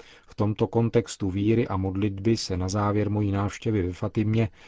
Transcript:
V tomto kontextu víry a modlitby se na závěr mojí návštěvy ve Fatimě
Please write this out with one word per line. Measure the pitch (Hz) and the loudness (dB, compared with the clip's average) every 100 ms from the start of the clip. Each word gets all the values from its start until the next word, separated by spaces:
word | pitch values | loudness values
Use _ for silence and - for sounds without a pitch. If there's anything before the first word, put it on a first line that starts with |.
| - - - | -20 -20 -12
V | |
tomto | - 104 107 110 | -2 0 2 0
kontextu | 117 117 120 113 - 98 | 2 2 2 0 -4 -4
víry | 95 104 113 123 | 0 2 2 2
a | 95 | -2
modlitby | 95 95 104 98 110 113 | -2 0 -2 0 0 0
se | - 90 | 0 -4
na | 92 | -2
závěr | 104 104 104 104 | 0 0 0 0
mojí | 104 101 | 0 0
návštěvy | 98 101 - 117 107 | 0 -2 -4 -2 0
ve | 87 | 0
Fatimě | 90 107 - 107 110 110 - | -2 -4 -2 0 2 0 -4